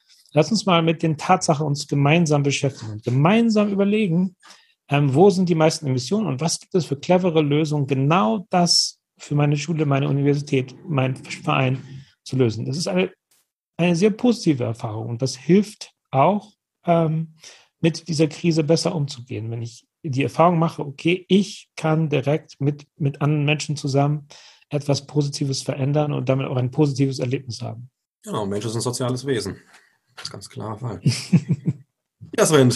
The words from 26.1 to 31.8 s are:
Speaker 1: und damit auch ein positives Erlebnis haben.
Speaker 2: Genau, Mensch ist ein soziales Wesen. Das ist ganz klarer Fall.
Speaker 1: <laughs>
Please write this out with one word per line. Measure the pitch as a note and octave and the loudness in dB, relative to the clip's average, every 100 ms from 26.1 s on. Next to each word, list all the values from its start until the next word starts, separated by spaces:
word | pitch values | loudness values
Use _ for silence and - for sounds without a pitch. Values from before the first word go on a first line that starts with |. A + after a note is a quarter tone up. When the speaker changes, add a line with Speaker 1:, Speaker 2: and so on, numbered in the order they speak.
Speaker 1:
und | C#3 C3 | -2 0
damit | C3+ C#3+ | 0 0
auch | B2+ | -2
ein | B2+ | -2
positives | C#3+ D3 C#3 C3+ C3 | 2 0 2 -2 0
Erlebnis | B2 C3 B2 A2 | -4 -6 -8 -10
haben. | A2+ A2+ B2+ _ _ _ | -10 -12 -16 _ _ _
Speaker 2:
Genau, | G#3+ C#3+ G2 | -10 -6 -4
Mensch | G2+ A#2 | -4 -4
ist | A2+ | -4
ein | |
soziales | A#2+ B2 B2+ B2+ C#3 | -4 -4 -4 -4 -2
Wesen. | A#2+ F#2+ - _ - _ _ _ - | -4 -4 -10 _ -20 _ _ _ -20
Das | - | -18
ist | |
ganz | G#2+ - | -16 -16
klarer | A#2 G#2+ A2 | -12 -10 -8
Fall. | A#2+ G2 C#3 | -8 -4 -2
Speaker 1:
<laughs> | - - - - - - - | -2 0 -2 0 -4 -4 -8